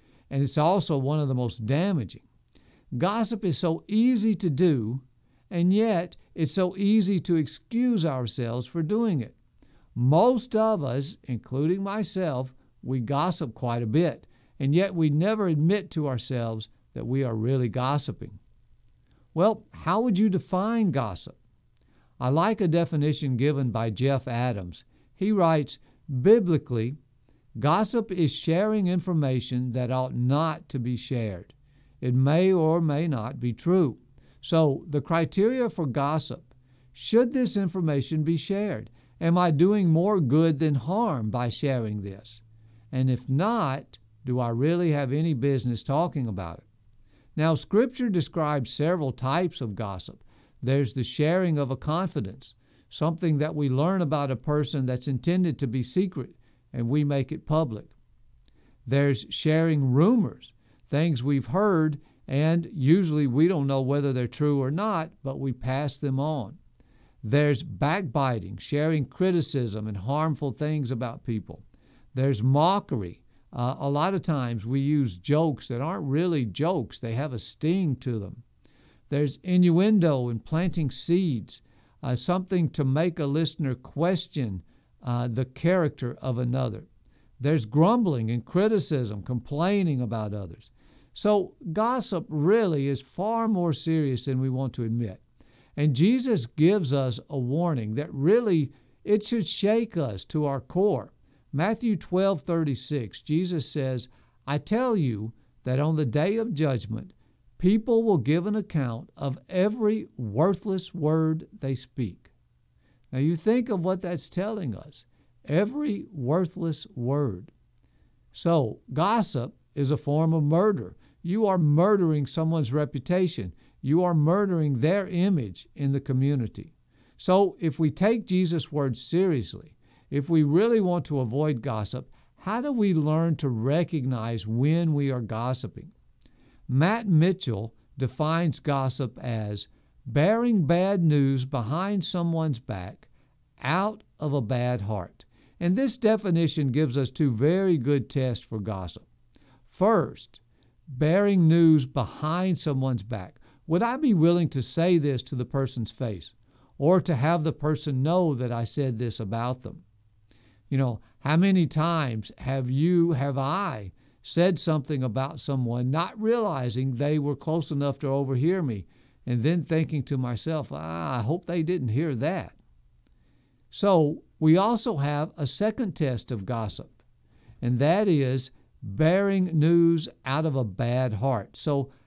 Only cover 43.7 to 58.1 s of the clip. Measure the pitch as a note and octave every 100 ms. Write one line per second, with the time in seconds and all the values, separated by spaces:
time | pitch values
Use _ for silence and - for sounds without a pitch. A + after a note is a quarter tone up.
43.7 | C3+ - - _ _ C3 B2+ A#2+ A2+ C#3+
44.7 | F3 F3 D3 C3+ C#3 E3 C#3 C#3 C3+ B2
45.7 | A#2 - C#3 F3 D3+ A#2+ F#2+ F2 E2+ -
46.7 | _ _ - _ _ _ - D#3+ D#3+ -
47.7 | G3+ C4+ C4 B3 F3+ D3+ - D3+ D3 B2
48.7 | - D3+ F3+ C#3+ - B2 D3+ F3+ - A#2+
49.7 | G2 G#2+ F#2 - - - _ _ _ A#2+
50.7 | C#3 C3+ C3+ A#2+ - D3 F3+ F3+ D3+ C3+
51.7 | C3 - D#3+ F#3 - G2 C3 - - _
52.7 | _ _ - D#3 E3 F3 D3 D3+ D#3+ C#3+
53.7 | B2+ D#3+ F#3+ E3 D3 C#3+ B2+ - D3+ C#3+
54.7 | D3 B2+ B2 D3 B2+ - F3+ F3+ A#2+ C3
55.7 | B2+ A#2+ - G3 F3+ A#2+ - _ _ _
56.7 | - A#2 D3 D3 C#3 C3+ D#3 - D#3 D#3
57.7 | G#2+ - _ _